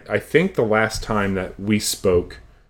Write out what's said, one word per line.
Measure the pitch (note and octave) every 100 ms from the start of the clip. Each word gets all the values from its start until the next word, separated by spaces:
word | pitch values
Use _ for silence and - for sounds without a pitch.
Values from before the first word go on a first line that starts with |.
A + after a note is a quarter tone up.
| -
I | G#2
think | - D3 F#3
the | -
last | A2+ A2 A2 -
time | - G#2+ G2
that | F#2+ F2+ -
we | G2+ G#2
spoke | - - G2 F2 - - - -